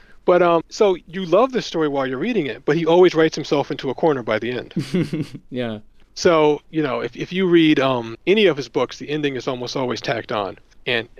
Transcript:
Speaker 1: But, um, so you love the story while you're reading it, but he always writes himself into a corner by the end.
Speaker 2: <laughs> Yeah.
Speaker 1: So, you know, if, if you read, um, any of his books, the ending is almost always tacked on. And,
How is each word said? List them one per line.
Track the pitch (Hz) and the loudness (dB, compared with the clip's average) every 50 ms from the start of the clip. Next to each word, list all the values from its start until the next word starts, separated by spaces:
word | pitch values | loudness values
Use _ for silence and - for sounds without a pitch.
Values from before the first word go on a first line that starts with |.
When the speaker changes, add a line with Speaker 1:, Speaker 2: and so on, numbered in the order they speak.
| - _ - - _ | -20 _ -20 -6 _
Speaker 1:
But, | - 180 175 | 2 4 4
um, | 180 175 170 165 - - | 4 4 2 2 0 -4
so | - - 220 202 185 156 - - | -2 0 2 2 2 0 -6 -12
you | 165 190 190 | -10 -10 -4
love | 170 160 196 240 269 254 | 2 2 2 2 2 0
the | 220 | -4
story | 165 - - 170 156 147 | -6 -4 -4 -2 -2 -2
while | 139 139 135 131 | -2 -2 -4 -4
you're | 131 127 | -4 -4
reading | 156 226 247 214 151 131 | -4 -2 -2 -2 -2 -4
it, | 107 - - | -6 -6 -2
but | - 147 | -2 0
he | 170 160 | 0 2
always | 156 165 180 185 175 156 | 4 6 6 6 6 6
writes | 156 160 160 - | 4 0 2 0
himself | - 147 - - 143 135 - | -4 -4 -2 -2 -2 -2 -4
into | 151 131 - - | -6 -8 -6 -8
a | - | -6
corner | - - 165 147 127 117 | -2 0 0 0 0 -2
by | 110 110 107 | -2 -2 -2
the | 113 113 | -2 -4
end. | 123 120 - - - 175 135 - - 180 160 151 - 156 156 - - - - | -6 -6 -8 -8 -8 -8 -8 -4 -2 -4 -2 -2 -4 -8 -8 -8 -10 -18 -18
Speaker 2:
<laughs> | - | -10
Yeah. | - 123 123 117 107 104 - - _ _ - _ _ | -8 -8 -6 -6 -8 -10 -14 -18 _ _ -20 _ _
Speaker 1:
So, | - - 185 170 160 156 151 147 139 - _ | 0 2 4 4 6 4 4 2 0 -4 _
you | - 156 151 | -6 -4 -4
know, | 135 120 117 | -2 -4 -4
if, | 117 123 - | -6 -8 -8
if | - 151 - 175 | -10 -10 -6 -2
you | 185 190 180 | -2 2 4
read, | 170 170 160 156 156 143 | 6 6 6 6 4 4
um, | 131 135 131 123 117 113 113 - _ - | 4 2 0 -2 -4 -8 -12 -8 _ 0
any | 190 220 214 185 | 2 4 4 4
of | 151 139 | 2 0
his | 131 113 | -6 -6
books, | _ 151 123 120 - - | _ -4 -4 -4 -6 -14
the | 131 - | -10 -8
ending | 147 156 147 143 139 | -6 -4 -4 -4 -4
is | 123 - - | -4 -6 -6
almost | 131 123 123 117 - | -6 -6 -6 -8 -6
always | 143 135 123 120 110 | -4 -4 -4 -4 -6
tacked | - - 143 113 - - | -4 -6 -6 -6 -6 -6
on. | 127 107 101 92 95 - _ _ _ - - - | -4 -4 -4 -6 -8 -12 _ _ _ -12 -6 -4
And, | 123 117 110 - - - | -4 -4 -4 -6 -14 -16